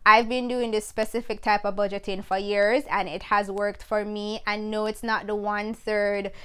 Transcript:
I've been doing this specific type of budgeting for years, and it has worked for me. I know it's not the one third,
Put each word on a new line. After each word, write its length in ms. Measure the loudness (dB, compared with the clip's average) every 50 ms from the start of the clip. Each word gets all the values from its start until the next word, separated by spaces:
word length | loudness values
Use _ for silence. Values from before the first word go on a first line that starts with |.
| 6
I've 220 | 8 8 8 8 4
been 200 | 0 -2 -2 -2
doing 220 | -2 -2 -2 0
this 160 | 0 -2 -4
specific 540 | -4 -4 -4 -4 -2 -2 -4 -4 -4 -6 -2
type 240 | 0 2 2 2 2
of 120 | 0 0
budgeting 460 | 0 0 0 -2 -4 -6 -4 -6 -6 -4
for 120 | -2 -2
years, 480 | -2 0 0 2 4 4 4 4 2 0 0
and 180 | -2 -2 -2 -2
it 160 | -6 -6 -2
has 260 | 0 2 2 2 0
worked 320 | -2 -2 -2 -2 -4 -6 -6
for 220 | -2 -2 -2 -2
me. 380 | -2 -6 -6 -6 -6 -6 -6 -4
I 100 | -4 -4
know 280 | -4 -4 -4 -2 -2 -2
it's 160 | -2 -4 -4 -2
not 240 | -2 -2 -2 -2
the 80 | -2 -4
one 380 | -2 -2 -2 -2 -2 -4 -6 -6
third, 580 | -6 -4 -2 0 2 2 2 0 0 -2 -6 -8 -10